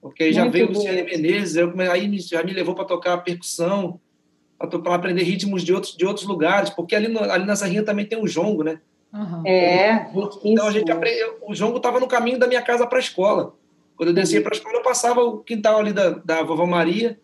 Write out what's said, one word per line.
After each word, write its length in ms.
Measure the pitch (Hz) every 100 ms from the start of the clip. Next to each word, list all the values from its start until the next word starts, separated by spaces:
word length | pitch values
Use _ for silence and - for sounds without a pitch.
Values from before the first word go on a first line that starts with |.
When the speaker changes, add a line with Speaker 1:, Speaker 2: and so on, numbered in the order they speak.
Speaker 1:
Porque 320 | - - 160
já 100 | 190
Speaker 2:
Muito 100 | 233
Speaker 1:
veio 140 | - 226
o 20 |
Luciano 300 | 196 202 185
Speaker 2:
bonito. 220 | - 175
Speaker 1:
Menezes, 340 | 156 202 185 156
eu 140 | 175
come-, 180 | 180 185
aí 180 | 180 202
me, 100 | 202
já 220 | 175 165
me 100 | 175
levou 220 | 190 170
pra 100 | 180
tocar 320 | 190 175 180 175
percussão, 800 | 175 175 - - 170 202 180 175 _ _ _ _ _ _
pra 100 | -
to-, 140 | 175
pra 120 | 175
aprender 280 | 175 180 180
ritmos 400 | 175 196 202 190
de 100 | 156
outros, 240 | 185 - -
de 80 | 185
outros 200 | 202 196
lugares, 440 | 180 156 202 -
porque 240 | - 170
ali 140 | 214 226
no, 120 | 220
ali 240 | 202 185
na 120 | 196 202
Serrinha 260 | 196 202
também 240 | 214 208 208
tem 140 | 226
o 40 | 202
jongo, 360 | 156 202 185
né? 180 | 151 160 _ _ _
Speaker 3:
Aham. 300 | 208 208 170 165
Speaker 2:
É, 600 | 185 175 180 202 220 - 180 202 -
Speaker 1:
Então, 220 | 208 220 214
a 40 |
gente 100 | 208 165
Speaker 2:
riquíssimo. 20 | 165
Speaker 1:
apre-, 200 | 208 233
eu, 200 | 226 220 208
o 80 |
jongo 260 | 180 214 247
tava 180 | 240 247
no 80 | 254
caminho 320 | 240 226 254
da 80 | 247
minha 160 | 247
casa 240 | 240 240 233
pra 120 | 254
escola. 560 | 247 - 190 185 175 _ _ _ _ _
Quando 140 | 170
eu 40 |
descia 240 | 175 165 208
Speaker 2:
Entendi. 60 | 208
Speaker 1:
pra 80 | 214
escola, 200 | - 240
eu 60 |
passava 400 | 254 240 233 240
o 140 | 240 214
quintal 400 | - 233 214 214
ali 140 | 208
da, 180 | 202 185
da 320 | 160 - 160
vovó 240 | 156 160 175
Maria 520 | 175 165 196 233 226